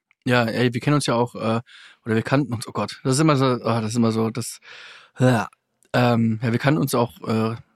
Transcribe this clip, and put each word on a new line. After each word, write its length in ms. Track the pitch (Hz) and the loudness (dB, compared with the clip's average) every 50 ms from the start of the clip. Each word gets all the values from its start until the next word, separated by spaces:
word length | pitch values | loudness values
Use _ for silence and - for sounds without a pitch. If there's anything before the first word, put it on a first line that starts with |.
| _ _ _ _ - | _ _ _ _ -2
Ja, 200 | 127 123 123 117 | 0 2 2 2
ey, 280 | 113 104 110 123 127 123 | 0 0 0 0 0 -2
wir 80 | 123 | -2
kennen 140 | - 143 147 | 0 0 0
uns 120 | 147 - | 0 0
ja 80 | - 123 | 0 0
auch, 180 | 117 123 120 - | 0 0 -2 -4
äh, 260 | - 110 110 113 113 - - - - - - - _ - | -4 -2 -2 -2 -2 -4 -8 -14 -20 -20 -20 -20 _ -6
oder 80 | 117 110 | -2 -2
wir 80 | 113 110 | -2 0
kannten 320 | - 135 135 147 - 120 | 0 0 0 0 0 -4
uns, 140 | 110 - - | -8 -8 -8
oh 40 | - | -6
Gott, 280 | - 104 101 - - - | -6 -6 -6 -8 -6 -2
das 120 | 135 131 | -2 0
ist 60 | 131 | 2
immer 160 | 160 156 147 | 4 4 4
so, 80 | 131 135 | 4 2
oh, 120 | 131 123 117 - 117 113 117 | 2 0 0 0 -2 -2 0
das 60 | 110 | -2
ist 100 | 107 110 | -2 0
immer 160 | 120 117 113 110 | 0 2 2 2
so, 180 | 113 113 110 | 0 -2 -2
das, 300 | 107 123 113 - - - - - - - - - - - - _ _ - | -4 -6 -8 -10 -12 -16 -18 -20 -20 -20 -20 -20 -20 -20 -20 _ _ 2
ja, 300 | 127 127 127 110 101 - - _ _ _ _ _ _ _ - | 2 4 4 2 0 -4 -10 _ _ _ _ _ _ _ 0
ähm, 460 | 123 123 123 120 117 113 113 110 110 120 | 2 2 4 2 2 2 0 0 -2 -2
ja, 100 | 120 113 | -2 0
wir 80 | 123 | 0
kannten 200 | - 143 151 170 | 2 2 2 2
uns 140 | 156 135 - | 2 0 0
auch, 260 | 120 120 - - - - | 0 0 0 -4 -6 -6
äh, 340 | - 110 110 113 113 117 113 - _ _ | -4 -2 0 0 -2 -4 -8 -12 _ _